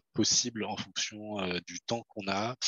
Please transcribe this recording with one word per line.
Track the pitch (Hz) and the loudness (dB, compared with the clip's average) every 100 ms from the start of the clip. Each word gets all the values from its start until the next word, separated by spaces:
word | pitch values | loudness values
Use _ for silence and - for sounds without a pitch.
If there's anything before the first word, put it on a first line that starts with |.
| - | -2
possible | - 107 - 123 110 101 | 2 4 4 2 0 -2
en | 101 | -4
fonction, | - - - 107 107 104 | -4 -4 -4 -4 -6 -2
euh, | 92 90 - | 0 -2 -4
du | 87 | -8
temps | - 117 - | -2 -2 -2
qu'on | - 95 | -6 0
a, | 98 113 131 | 2 0 0